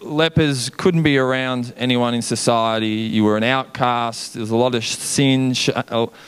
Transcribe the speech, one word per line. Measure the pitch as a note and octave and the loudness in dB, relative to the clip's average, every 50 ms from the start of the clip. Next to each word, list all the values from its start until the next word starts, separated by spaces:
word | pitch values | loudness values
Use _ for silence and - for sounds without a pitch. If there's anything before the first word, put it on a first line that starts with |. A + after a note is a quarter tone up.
lepers | - - D3+ D3+ E3 D#3+ E3 E3 D#3 D3 C#3 B2+ A#2 B2+ | -12 -6 -2 0 0 2 2 2 2 2 0 -2 -4 -6
couldn't | - - - F#3+ F3 E3 D#3 | -6 -2 0 2 2 4 2
be | D3+ C#3 | 4 4
around | C3+ C3 B2+ C3 C3 C3 B2+ B2+ B2 A#2+ B2 - | 4 2 2 0 0 -2 -2 -4 -4 -6 -6 -8
anyone | A#2 A#2+ B2+ B2 B2 A#2+ A#2+ A#2+ | -4 0 0 2 2 2 0 0
in | A#2+ | -2
society. | A2 - B2 - - B2 A#2+ A2+ A2+ A2+ A2+ A2 A2 | -2 -4 -4 -2 0 2 2 2 2 0 0 0 -2
You | A2 G#2+ A2 A2 A2 A2 A2 G#2 | -2 -2 -2 -2 -2 0 2 4
were | G#2+ G#2+ | 4 4
an | G#2+ A2 | 2 2
outcast. | B2 C3 C3 B2+ - - - C3 B2 A#2+ A#2+ A#2 A#2 A2+ - - - - | 0 0 0 -2 -4 -4 -2 0 0 0 0 -2 -4 -6 -8 -12 -12 -10
There | - | -8
was | A2 G#2+ | -6 -2
a | A2+ | 0
lot | A2+ B2 B2+ A#2+ | 2 2 2 0
of | A2+ A2 | -2 -4
sin. | - - - - - - - C#3+ C3+ C3 C3 C3 C3 B2 | -4 -8 -8 -8 -4 0 2 2 4 4 2 2 0 -2
Sh-, | - - C3+ | -2 -2 -2
uh, | - B2 B2 - A#2 A#2 A#2 A#2 - - - | -2 -2 -4 -4 -2 -2 -2 -4 -6 -12 -20